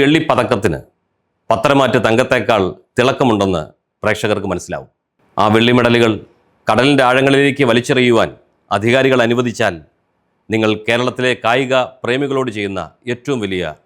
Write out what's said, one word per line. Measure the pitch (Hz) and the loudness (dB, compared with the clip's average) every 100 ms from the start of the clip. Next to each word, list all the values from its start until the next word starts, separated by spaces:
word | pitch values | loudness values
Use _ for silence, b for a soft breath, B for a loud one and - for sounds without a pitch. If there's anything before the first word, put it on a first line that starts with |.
വെള്ളിപ്പതക്കത്തിന് | 139 156 156 123 110 113 101 69 - _ _ _ _ _ - | 4 2 0 0 0 0 -2 -4 -10 _ _ _ _ _ -4
പത്തരമാറ്റ് | 113 143 139 131 123 110 | -2 2 2 2 2 2
തങ്കത്തേക്കാൾ | 113 127 127 110 110 92 78 _ - | 0 0 0 0 0 0 -6 _ -2
തിളക്കമുണ്ടെന്ന് | 120 120 131 107 98 87 76 _ _ _ | 0 2 0 0 0 -2 -6 _ _ _
പ്രേക്ഷകർക്ക് | 104 101 107 101 98 | -4 -2 -2 -4 -6
മനസ്സിലാവും. | 90 - 78 67 _ _ _ _ - | -8 -8 -14 -14 _ _ _ _ 0
ആ | 104 | 2
വെള്ളി | 110 117 123 | 4 4 2
മെഡലുകൾ | 120 117 117 104 - _ _ _ - | 2 2 2 0 -8 _ _ _ -2
കടലിൻ്റെ | 110 135 139 123 | 2 2 4 2
ആഴങ്ങളിലേക്ക് | 127 135 139 139 131 131 | 2 2 2 2 0 0
വലിച്ചെറിയുവാൻ | 117 120 131 123 113 85 - _ _ - 101 | 0 0 0 2 2 0 -4 _ _ -6 -4
അധികാരികൾ | 110 131 135 127 117 | 0 2 2 2 2
അനുവദിച്ചാൽ | 120 120 101 110 82 76 _ _ _ _ _ - | 0 -2 -2 -4 -4 -14 _ _ _ _ _ -6
നിങ്ങൾ | 110 110 107 - | -2 0 -2 -2
കേരളത്തിലെ | 117 127 123 127 120 | -2 -2 -2 -2 -2
കായിക | 113 127 127 131 123 - | 0 0 0 -2 -2 -6
പ്രേമികളോട് | 113 131 143 139 127 107 | -4 -4 -2 -4 -4 -6
ചെയ്യുന്ന | 101 95 80 _ 123 | -6 -8 -10 _ -10
ഏറ്റവും | 120 - 131 | -8 -6 -6
വലിയ | 101 92 82 76 | -4 -4 -6 -10